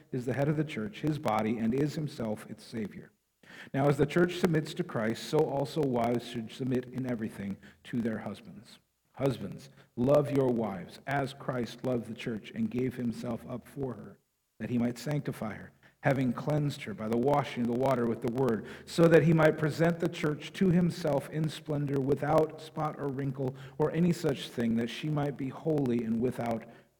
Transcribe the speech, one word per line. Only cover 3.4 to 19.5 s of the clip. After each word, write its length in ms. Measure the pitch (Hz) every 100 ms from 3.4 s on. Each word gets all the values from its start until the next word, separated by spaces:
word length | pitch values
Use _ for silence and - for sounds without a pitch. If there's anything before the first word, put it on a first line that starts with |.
| - - -
Now, 140 | 160 147
as 80 | 147
the 100 | 147
church 340 | 175 175 -
submits 340 | 185 160 156
to 100 | -
Christ, 400 | 175 - 110 113
so 140 | - 156
also 440 | 156 139 139 165
wives 460 | 139 123 117 123 -
should 240 | 123 110
submit 360 | - 131 123 123
in 180 | 123 127
everything 460 | 120 110 - 101 95 - - -
to 160 | 123
their 160 | 113 107
husbands. 640 | 110 101 - 101 110 - _ _ _
Husbands, 560 | - 135 135 95 - - - - -
love 340 | 123 147 139 135
your 140 | 131
wives, 500 | 120 107 95 87 - -
as 260 | 139 135
Christ 520 | - - 127 113 - 135
loved 220 | 123 107
the 80 | 113
church 360 | - 110 -
and 160 | 110 110
gave 260 | 123 127 120
himself 500 | 123 110 123 117 -
up 160 | 123 -
for 280 | - 131
her, 240 | 107 98 - _ _ _ _
that 100 | 107
he 80 | 120
might 200 | 120 123
sanctify 560 | 151 147 139 - 107
her, 180 | 92 92 - - _ 139
having 260 | 135 131
cleansed 520 | 117 143 151 147 131
her 100 | -
by 140 | 98 110
the 100 | 120
washing 460 | 131 143 131 -
of 40 | 120
the 60 |
water 320 | 120 135 131 117
with 160 | 110
the 100 | 127
word, 360 | 117 131 107 - - -
so 220 | - 165
that 160 | 165
he 100 | 147
might 240 | 165 156